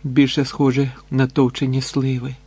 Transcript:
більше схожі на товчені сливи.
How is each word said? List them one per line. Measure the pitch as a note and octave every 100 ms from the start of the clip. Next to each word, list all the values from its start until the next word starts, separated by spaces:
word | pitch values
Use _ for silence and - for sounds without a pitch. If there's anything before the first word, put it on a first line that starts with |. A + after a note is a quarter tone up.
більше | C#3+ B2+ C3+ - C3
схожі | - C#3 C3 C3+ - -
на | C3 C3
товчені | C#3+ B2+ - C3 C3
сливи. | C3 C#3 C3 B2+ B2+ B2+